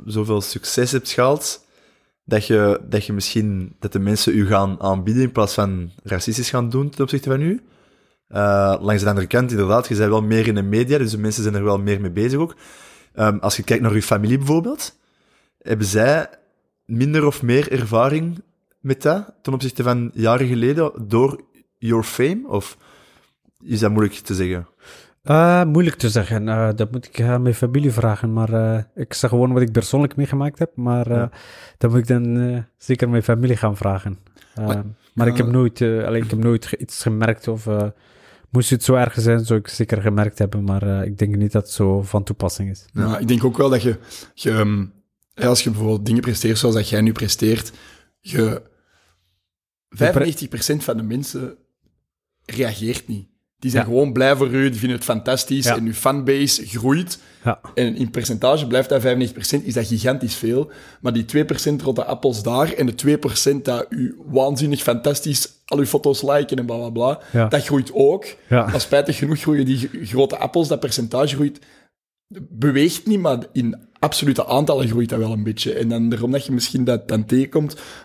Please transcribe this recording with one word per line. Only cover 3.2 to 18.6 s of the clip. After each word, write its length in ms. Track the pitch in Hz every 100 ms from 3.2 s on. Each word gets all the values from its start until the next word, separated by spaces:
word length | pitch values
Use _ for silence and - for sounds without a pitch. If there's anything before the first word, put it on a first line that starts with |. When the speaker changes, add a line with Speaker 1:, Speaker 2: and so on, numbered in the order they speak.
| - 113 107 98 92 -
Speaker 1:
dat 120 | -
de 80 | 98
mensen 380 | 101 104 - 107
u 100 | 101
gaan 340 | 101 98 92
aanbieden 420 | 98 95 92 120
in 80 | 127
plaats 220 | 117 104
van 380 | - 98 92 87 -
racistisch 460 | - 92 - 113 120
gaan 200 | 127 120
doen 200 | 131 143
ten 140 | -
opzichte 260 | 135 139 135
van 120 | 135
u. 200 | 156 220 - _ _ _ _ _ _
Eh, 480 | 101 104 101 98 98
langs 220 | 98 104
de 60 | 104
andere 180 | 101 90
kant, 240 | 120 123
inderdaad, 360 | 110 95 113 -
je 80 | 107
bent 140 | 104
wel 120 | 110
meer 260 | 107 110 113
in 80 | 104
de 60 |
media, 360 | 98 107 123 147
dus 140 | 113
de 60 | 107
mensen 260 | 107 107
zijn 120 | 107 101
er 80 |
wel 160 | 104 101
meer 220 | 101 98
mee 100 | 98
bezig 280 | 87 117 139
ook. 160 | 165 - - - - - _
Ehm, 240 | - 107 104
als 200 | 101 -
je 60 |
kijkt 200 | - 120
naar 80 | 113
uw 100 | 104
familie 360 | - 104 107 131
bijvoorbeeld, 600 | 139 165 208 302 - - _ _ _ _ _ _
hebben 300 | - 110 101
zij 420 | 107 123 156 151 - _ _ _ _ -
minder 400 | 113 139 156 147
of 160 | -
meer 300 | 120 127 147
ervaring 680 | 135 110 113 131 156 170 170 - _